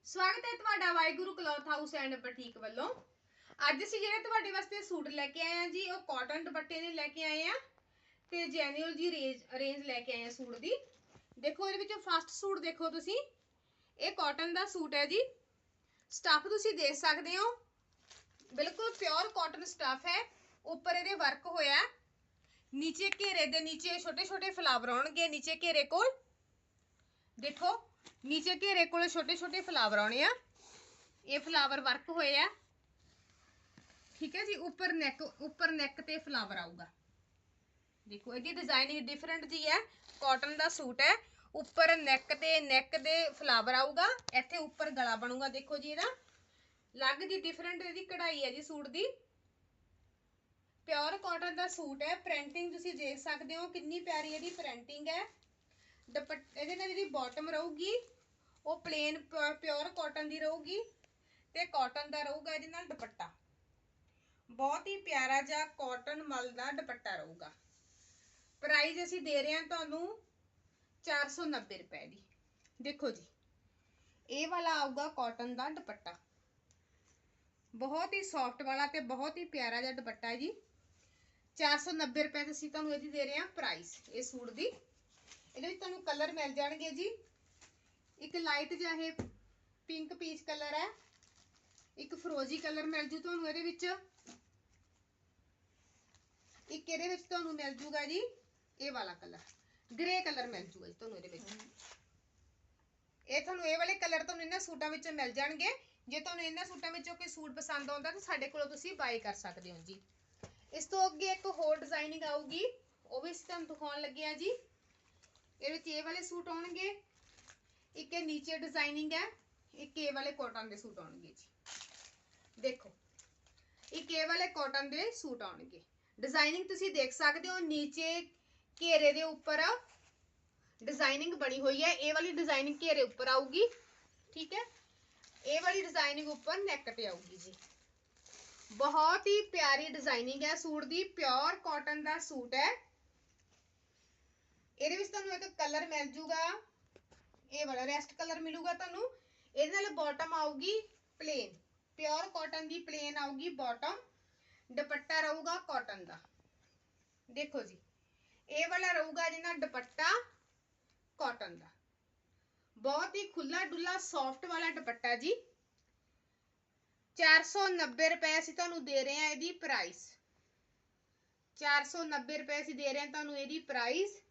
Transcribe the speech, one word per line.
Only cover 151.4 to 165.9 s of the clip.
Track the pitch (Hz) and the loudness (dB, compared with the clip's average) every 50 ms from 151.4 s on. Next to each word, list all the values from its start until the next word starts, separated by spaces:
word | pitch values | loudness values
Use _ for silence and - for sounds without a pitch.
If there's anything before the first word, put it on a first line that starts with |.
| 214 190 - - _ _ _ _ _ _ _ - | -4 -6 -10 -20 _ _ _ _ _ _ _ -4
ਪਿਓਰ | 311 302 302 320 359 381 | 0 2 2 2 0 -4
ਕਾਟਨ | - 330 311 302 320 320 320 | -4 -6 -6 -4 -4 -6 -6
ਦੀ | 311 330 339 | -4 -6 -8
ਪਲੇਨ | 339 320 302 302 294 294 294 | -6 -6 -6 -4 -4 -4 -2
ਆਊਗੀ | 294 285 277 269 262 320 349 277 | -2 -4 -4 -4 -4 -6 -6 -4
ਬਾਟਮ। | 262 262 240 233 233 277 311 403 - - _ _ _ _ _ _ _ _ _ - _ _ _ | -4 -4 -4 -2 -2 -2 -4 -4 -4 -12 _ _ _ _ _ _ _ _ _ -20 _ _ _
ਦੁਪੱਟਾ | 247 285 294 - 294 294 - - 320 320 | -4 -4 -2 0 -2 -4 -2 0 2 2
ਰਹੂਗਾ | 311 302 302 320 294 339 349 370 - | 4 4 0 0 0 -2 -2 -2 -2
ਕਾਟਨ | - 285 - - - 202 190 180 | -2 -2 -2 -2 -4 -10 -10 -12
ਦਾ। | - 160 160 - _ _ _ _ _ _ _ _ _ _ _ _ _ _ _ _ _ _ _ _ - | -14 -16 -18 -18 _ _ _ _ _ _ _ _ _ _ _ _ _ _ _ _ _ _ _ _ -10
ਦੇਖੋ | 240 277 302 294 - 269 | -6 -6 -6 -4 -4 -6
ਜੀ | 220 180 185 - _ _ _ _ _ _ _ _ _ _ _ _ _ - | -6 -8 -14 -20 _ _ _ _ _ _ _ _ _ _ _ _ _ -4
ਇਹ | 294 302 330 330 | 0 0 2 2
ਵਾਲਾ | 359 370 381 359 | 2 2 2 4
ਰਹੂਗਾ | 349 320 311 320 285 339 339 | 4 2 2 0 0 0 0
ਇਹਦੇ | 320 330 330 | 0 0 -2
ਨਾਲ | 330 339 349 294 | -4 -4 -2 -2
ਦੁਪੱਟਾ | 311 - - 247 247 - - - 311 339 403 480 494 - - _ _ _ _ _ _ _ _ _ _ _ _ _ _ _ _ - | -2 -2 -2 -6 -8 -6 -2 2 4 4 4 4 0 -4 -18 _ _ _ _ _ _ _ _ _ _ _ _ _ _ _ _ -4
ਕਾਟਨ | 302 247 240 233 208 180 170 170 | -2 -2 -2 -4 -8 -10 -10 -16
ਦਾ, | 165 160 _ _ _ _ _ _ _ _ _ _ _ _ _ _ _ _ _ _ _ _ _ | -20 -20 _ _ _ _ _ _ _ _ _ _ _ _ _ _ _ _ _ _ _ _ _
ਬਹੁਤ | 220 214 269 277 311 359 392 - | -4 -2 0 2 2 0 -2 -4
ਹੀ | 403 403 | -6 -6
ਖੁੱਲਾ | 403 - 330 302 269 339 349 392 | -6 -6 -6 -6 -2 -2 -2 -2
ਡੁੱਲਾ | - 349 339 339 359 370 381 | -2 -4 -4 -2 -2 -2 -2
ਸੌਫਟ | - - - 294 262 262 269 - - | -4 -2 -2 0 0 0 -2 -6 -6
ਵਾਲਾ | 349 339 320 339 330 | -4 -2 0 0 -2
ਦੁਪੱਟਾ | 330 320 269 233 233 - - 240 240 | -2 -2 -6 -6 -6 -2 0 0 0
ਜੀ। | 233 247 330 466 480 - - _ _ _ _ _ _ _ _ | 2 2 0 0 0 -2 -16 _ _ _ _ _ _ _ _